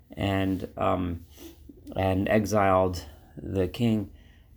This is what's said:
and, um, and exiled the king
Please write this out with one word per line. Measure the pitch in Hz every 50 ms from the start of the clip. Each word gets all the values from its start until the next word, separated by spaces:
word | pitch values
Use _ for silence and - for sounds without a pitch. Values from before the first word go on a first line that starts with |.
| - - -
and, | - - 98 98 95 95 95 95 92 - - -
um, | - 98 95 95 90 90 90 85 82 - - - - - - - - - - - - - - -
and | 98 95 95 95 92 98 -
exiled | 104 110 104 92 107 107 98 98 95 92 92 92 90 87 - - - - - - -
the | - 143 95 95 95 92 90
king | - - 120 117 110 107 101 - - - - - - - - _ -